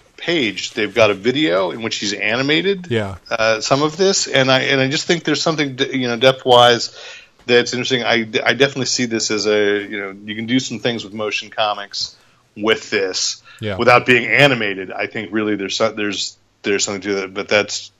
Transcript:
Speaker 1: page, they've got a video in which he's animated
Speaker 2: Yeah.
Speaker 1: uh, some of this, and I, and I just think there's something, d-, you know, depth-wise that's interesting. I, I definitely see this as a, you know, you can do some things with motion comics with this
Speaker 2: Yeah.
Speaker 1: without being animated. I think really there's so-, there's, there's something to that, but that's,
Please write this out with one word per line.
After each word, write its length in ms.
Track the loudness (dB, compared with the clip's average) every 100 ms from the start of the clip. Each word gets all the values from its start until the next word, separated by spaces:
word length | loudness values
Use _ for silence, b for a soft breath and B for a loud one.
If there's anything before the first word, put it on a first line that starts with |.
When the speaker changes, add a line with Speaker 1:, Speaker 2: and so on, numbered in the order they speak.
| _ -10
Speaker 1:
page, 540 | -2 0 0 -4 -8
they've 220 | -4 -2
got 180 | 4 4
a 20 |
video 580 | 4 0 0 0 0 -2
in 100 | -4
which 160 | -6 -6
he's 160 | -6
animated 720 | -4 -2 0 2 2 0 -2 -2
Speaker 2:
Yeah. 280 | -2 -2 -8 -6
Speaker 1:
uh, 300 | 0 2 2
some 200 | 2 2
of 140 | 0 2
this, 300 | 2 2 0
and 220 | 2 4
I, 100 | 2
and 180 | 2 0
I 60 | 0
just 180 | -2 -2
think 180 | -2
there's 180 | 0 0
something, 340 | 0 -2 -4 -2
d-, 220 | -4 -2
you 100 | -2
know, 80 | 2
depth-wise 760 | 2 2 4 6 8 4 -2 B B B B _ 2
that's 280 | 2 4
interesting. 300 | -4 -2 -2
I, 160 | 2 0 0 -2
I 100 | 0
definitely 320 | 2 0 0 -4
see 200 | -2 -2
this 240 | -2 -2
as 140 | -2 2
a, 340 | 2 2 0
you 180 | -4 -8
know, 160 | -8 -10 -12
you 100 | -8
can 100 | -2
do 140 | 0
some 200 | -2 -4
things 240 | -4 -4
with 100 | -8
motion 360 | -6 -4 -6 -8
comics 640 | -4 -2 -2 -8 -10 -10 b b b _ -4
with 340 | 0 0 -2
this 540 | -2 -2 -4 -6 -8 B B
Speaker 2:
Yeah. 160 | -8 0
Speaker 1:
without 280 | 4 4 4
being 200 | 2 4
animated. 640 | 4 4 4 -2 -4 -8
I 160 | -6 -6
think 260 | -6 -4
really 220 | -2 0 -2
there's 180 | -4 0
so-, 160 | 0
there's, 460 | 0 -4 -4 -8 -10 _ _
there's 240 | -2 0 -2
something 160 | -4
to 120 | -4 -4
that, 180 | -4
but 160 | -8 0
that's, 420 | 0 0 -6 -12